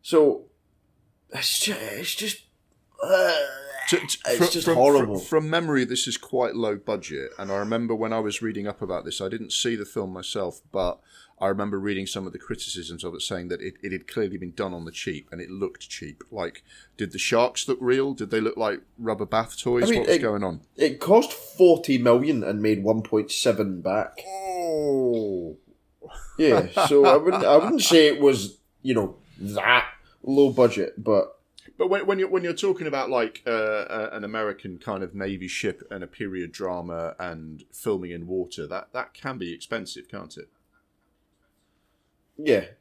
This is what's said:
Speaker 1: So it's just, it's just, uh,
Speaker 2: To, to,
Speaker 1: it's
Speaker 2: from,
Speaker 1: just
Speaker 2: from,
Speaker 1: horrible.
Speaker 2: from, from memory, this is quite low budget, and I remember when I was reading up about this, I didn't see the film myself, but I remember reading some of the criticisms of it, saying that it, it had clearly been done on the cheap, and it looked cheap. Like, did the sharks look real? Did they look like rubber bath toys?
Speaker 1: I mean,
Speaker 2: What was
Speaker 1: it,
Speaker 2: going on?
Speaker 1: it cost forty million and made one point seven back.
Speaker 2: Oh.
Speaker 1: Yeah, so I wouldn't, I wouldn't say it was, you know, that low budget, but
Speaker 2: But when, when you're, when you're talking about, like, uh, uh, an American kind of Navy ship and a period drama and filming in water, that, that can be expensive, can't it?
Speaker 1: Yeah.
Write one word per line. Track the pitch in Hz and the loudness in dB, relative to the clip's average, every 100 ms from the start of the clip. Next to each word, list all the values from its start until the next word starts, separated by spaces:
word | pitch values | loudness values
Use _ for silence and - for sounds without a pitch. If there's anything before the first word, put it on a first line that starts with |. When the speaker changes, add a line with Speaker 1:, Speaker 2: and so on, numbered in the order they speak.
Speaker 1:
So | - 165 143 - - _ _ _ _ _ _ _ _ | 4 6 6 4 -8 _ _ _ _ _ _ _ _
it's | - - - | -6 -2 -2
just, | 208 - | -2 -4
it's | 110 104 180 - | -8 -8 -8 -6
just, | 214 - _ _ _ _ _ - | -6 -8 _ _ _ _ _ -8
uh, | - 190 180 160 143 135 - - - | 2 4 4 2 -2 -6 -14 -10 -2
Speaker 2:
To, | 175 | -2
to, | |
Speaker 1:
it's | - - - 123 | -2 -6 -2 2
Speaker 2:
from, | 175 | 2
Speaker 1:
just | 170 170 | 2 2
Speaker 2:
from, | 160 | 6
Speaker 1:
horrible. | 139 143 113 98 | 8 6 4 -4
Speaker 2:
from, | - 160 | 0 0
from | 156 | 2
memory, | 165 165 139 123 | -2 2 0 0
this | 120 - | -2 -4
is | 120 | -6
quite | - 127 120 113 | -6 -2 -2 -2
low | 110 104 | -4 -4
budget, | - 104 - 71 65 - | -4 -6 -6 -10 -10 -10
and | 98 | -6
I | 98 | -4
remember | 104 113 117 | -2 -2 -2
when | 110 113 | -4 -2
I | 113 | -2
was | 107 101 | -2 -4
reading | 113 101 101 | -6 -6 -8
up | 98 | -8
about | 92 90 85 | -6 -6 -6
this, | - | -8
I | 95 | -6
didn't | 113 113 | -8 -6
see | - 120 113 | -4 -2 -4
the | 101 | -6
film | - 95 | -8 -8
myself, | 92 90 107 90 - _ | -10 -8 -6 -6 -8 _
but | 98 90 - _ - _ _ | -4 -4 -4 _ -20 _ _
I | 98 | -2
remember | 98 104 101 | -2 -4 -4
reading | 101 95 95 | -4 -4 -6
some | 101 92 | -8 -10
of | |
the | - | -14
criticisms | - 85 - 90 82 85 | -12 -10 -10 -10 -12 -12
of | 90 | -12
it, | 85 | -10
saying | - 92 87 | -8 -8 -8
that | 87 | -8
it, | 92 - | -10 -10
it | 101 | -8
had | 92 - | -8 -6
clearly | 113 101 95 | -4 -4 -4
been | 90 | -12
done | 87 98 | -8 -8
on | 87 82 | -8 -12
the | |
cheap, | - - 76 - | -10 -8 -10 -12
and | 85 | -16
it | 87 | -12
looked | 95 95 - - | -8 -8 -8 -16
cheap. | - 78 - - | -14 -14 -16 -14
Like, | 107 87 - _ - _ - | -8 -8 -10 _ -20 _ -10
did | 101 | -8
the | 95 | -4
sharks | - 117 123 - - | 0 2 2 0 -4
look | 123 | -2
real? | 127 127 139 | 2 2 0
Did | 135 104 | -4 -4
they | 110 | -2
look | 110 - | -2 0
like | 107 98 _ - | -2 -2 _ -8
rubber | 113 110 104 | -4 -4 0
bath | 110 113 - | -2 -2 -4
toys? | - 120 | 0 2
Speaker 1:
I | 220 | 4
mean, | 226 | 2
Speaker 2:
What | - | 4
was | 165 | 2
Speaker 1:
it, | |
Speaker 2:
going | 120 104 | 2 -2
on? | 98 - _ - | -4 -6 _ 0
Speaker 1:
it | 151 143 | 0 0
cost | 170 220 285 | 4 4 4
forty | - - - 180 165 151 131 | -8 -14 6 8 8 4 4
million | 120 123 147 131 | 6 6 4 0
and | 95 104 | 0 0
made | 107 101 | 2 2
one | 98 113 | 2 0
point | 110 107 107 | 2 0 0
seven | - 127 104 104 90 | 0 0 2 -2 -2
back. | 92 104 - - 190 | -2 -2 -2 -10 -14
Speaker 2:
Oh. | 190 190 180 170 156 147 139 127 117 104 92 82 78 _ _ _ _ - - - - | -10 -8 -6 -2 -2 0 2 2 0 -2 -4 -8 -14 _ _ _ _ -20 -18 -12 2
Speaker 1:
Yeah, | 156 107 - - 165 | 6 6 4 0 6
so | 143 139 | 8 8
I | 139 | 8
wouldn't, | 165 156 | 4 2
I | 131 147 | 6 6
wouldn't | 180 320 | 4 0
say | - 165 151 | 6 8 8
it | 143 | 6
was, | 139 123 98 - _ _ | 4 4 -4 -14 _ _
you | 131 | -2
know, | 113 98 - _ - | 0 0 -8 _ -14
that | 98 101 101 123 - - _ _ | -8 -2 4 4 2 -14 _ _
low | - 135 139 | 0 4 6
budget, | 123 120 104 90 - | 6 4 4 -4 -4
but | 110 101 - - _ - - - | 2 2 2 -8 _ -20 -20 -4
Speaker 2:
But | 185 | 0
when, | 196 190 | 2 0
when | 196 | 0
you're, | 190 | 0
when | 185 | 0
you're | 175 | -2
talking | 170 196 185 156 | -2 -2 -2 -2
about, | 139 123 | -4 -2
like, | 127 113 - - | 0 -2 -4 -4
uh, | |
uh, | 113 107 107 - 110 107 | -2 0 -2 -4 -6 -8
an | 107 | -8
American | 104 110 107 98 101 87 | -8 -4 -4 -6 -12 -12
kind | - 98 | -8 -6
of | 92 98 | -6 -6
Navy | 98 95 90 | -6 -6 -8
ship | - 107 - - | -6 -6 -6 -14
and | 101 | -14
a | 90 | -14
period | - 101 92 85 | -10 -8 -8 -10
drama | - 95 90 87 85 82 - | -8 -6 -6 -8 -8 -8 -8
and | 90 80 78 76 - | -12 -10 -14 -18 -20
filming | - 117 98 90 | -10 -4 -4 -4
in | 85 85 | -12 -6
water, | 92 87 - 76 | -6 -6 -10 -10
that, | 92 - | -10 -10
that | 127 - - | -10 -10 -12
can | 139 123 | -12 -10
be | 87 | -10
expensive, | 85 - 113 92 - - | -12 -10 -10 -10 -16 -16
can't | 101 92 - | -16 -16 -20
it? | - _ _ _ _ _ _ _ _ _ _ _ _ _ _ _ _ _ _ - | -20 _ _ _ _ _ _ _ _ _ _ _ _ _ _ _ _ _ _ -6
Speaker 1:
Yeah. | 151 107 - - | 2 2 0 -20